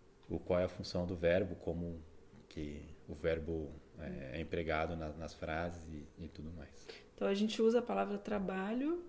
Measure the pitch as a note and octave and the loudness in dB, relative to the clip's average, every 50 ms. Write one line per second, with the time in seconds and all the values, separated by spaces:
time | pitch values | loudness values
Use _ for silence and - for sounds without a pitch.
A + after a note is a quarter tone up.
0 | - - - - - - E2+ E2 - - F#2 F2+ F#2 F2+ - - F#2 - - F#2 | -20 -20 -20 -16 -6 -4 -4 -2 2 4 4 4 4 2 0 -4 -6 -2 0 0
1 | F2 F2 F#2+ E2 E2+ E2+ F2 F#2+ G#2 F2 E2+ - - F2 E2 E2+ F2 E2+ E2 D#2+ | 0 0 2 4 6 8 8 6 6 2 -2 -4 -2 -2 -2 -2 -2 -4 -6 -8
2 | D#2 - - - - - - - - - - D#2+ D2+ D2 C#2+ D2 D2 D2 D2 - | -10 -14 -18 -20 -20 -20 -20 -20 -18 -12 -8 -6 -6 -6 -6 -8 -10 -12 -14 -14
3 | - - E2 - E2 E2 D#2+ D#2+ D2+ D#2+ E2 D#2+ D2+ C#2 C#2+ - - - - - | -12 -12 -6 0 2 2 2 2 0 -2 -2 -2 -4 -6 -8 -12 -16 -16 -12 -10
4 | D2+ C#2+ C#2+ C#2+ C2+ C2 B1+ E2 D#2+ D2+ E2+ E2+ E2 D#2+ D#2 D#2 D#2+ E2 E2+ E2 | -8 -8 -6 -6 -8 -6 -6 -6 -4 -2 -2 -2 0 2 2 2 2 0 0 -2
5 | D#2+ D2+ D2 D#2 D#2+ D#2 - - E2 D#2 D#2 D#2+ E2+ F2 F2 E2 D#2+ D#2+ D#2+ D2 | -4 -4 -4 -6 -8 -8 -8 -6 -4 -2 -2 0 -2 -2 -4 -6 -8 -8 -8 -10
6 | D2 - - - E2 D#2 - D#2 D2+ D#2 E2+ D#2+ C#2 - - - - - - - | -10 -12 -12 -12 -12 -10 -10 -10 -10 -8 -8 -10 -12 -12 -14 -16 -16 -16 -16 -16
7 | - - - - G3+ G3 G3 G3+ G#3+ A3 - - A3 A3+ A#3 A#3+ A#3 A#3 G3+ G3 | -18 -14 -4 0 2 4 4 4 4 2 4 6 6 8 6 6 4 4 2 2
8 | G3 G3+ G#3 G3+ - G#3+ G#3 G3+ F#3+ F3+ F#3+ F#3+ F#3+ G#3 A3+ B3+ C#4 D4+ F4 F4 | 2 2 0 -2 -2 0 0 0 0 0 0 0 0 0 0 0 2 0 0 0
9 | F4 | -4